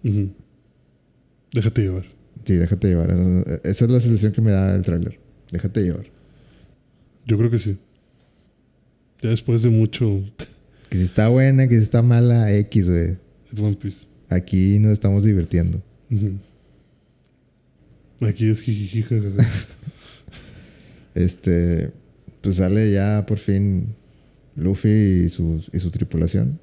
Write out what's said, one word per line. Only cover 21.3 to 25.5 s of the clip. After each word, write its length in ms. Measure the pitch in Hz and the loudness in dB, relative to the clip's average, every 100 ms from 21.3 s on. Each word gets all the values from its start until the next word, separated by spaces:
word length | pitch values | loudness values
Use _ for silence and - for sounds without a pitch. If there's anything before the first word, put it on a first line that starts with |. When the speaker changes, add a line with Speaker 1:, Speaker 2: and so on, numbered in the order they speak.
| - - 85 87 85 73 - _ _ - _ | -2 -2 0 0 -2 -4 -10 _ _ -20 _
Speaker 2:
pues 160 | 101 90 | -4 0
sale 340 | 92 101 110 | 0 0 0
ya 320 | 98 98 104 98 | 0 0 -2 -2
por 120 | 107 | -4
fin 580 | - 98 101 95 110 110 _ _ _ _ _ - | -2 0 0 -2 -4 -10 _ _ _ _ _ -6
Luffy 340 | 85 95 110 107 101 92 87 | -4 0 2 2 4 2 0
y 40 | |
su, 340 | - 82 | -2 -4